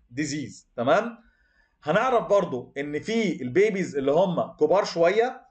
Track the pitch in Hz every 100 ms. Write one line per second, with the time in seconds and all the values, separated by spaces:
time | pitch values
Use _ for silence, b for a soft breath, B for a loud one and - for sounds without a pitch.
0 | _ 123 151 151 127 - _ - 123 180
1 | 233 - b b b b b b 147 185
2 | 262 240 - 202 156 127 - 143 143 147
3 | - 226 202 160 127 143 214 196 139 139
4 | 135 156 190 151 110 - 151 185 - 175
5 | 170 214 247 - -